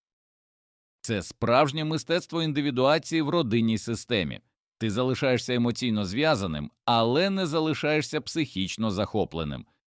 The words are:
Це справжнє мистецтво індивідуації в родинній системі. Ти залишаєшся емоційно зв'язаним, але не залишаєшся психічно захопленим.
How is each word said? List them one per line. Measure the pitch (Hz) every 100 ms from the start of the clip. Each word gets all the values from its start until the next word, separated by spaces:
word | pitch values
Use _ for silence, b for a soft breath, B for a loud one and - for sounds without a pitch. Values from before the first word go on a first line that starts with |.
| _ _ _ _ _ _ _ _ _ _
Це | - 107
справжнє | 85 - 113 123 151 151
мистецтво | 156 156 - 170 - 165
індивідуації | 160 147 143 123 131 156 - 165
в | 147
родинній | 175 131 117 113 110
системі. | - 117 - 113 80 53 _ _ _ -
Ти | 113
залишаєшся | 101 127 127 139 123 -
емоційно | 123 120 113 123 107
зв'язаним, | 98 107 156 135 95 76 73 _
але | - 117 113 135 190
не | 190 185
залишаєшся | 160 156 156 147 151 147 151
психічно | - 165 143 92 95 - 110
захопленим. | 95 104 107 92 82 78 67 - _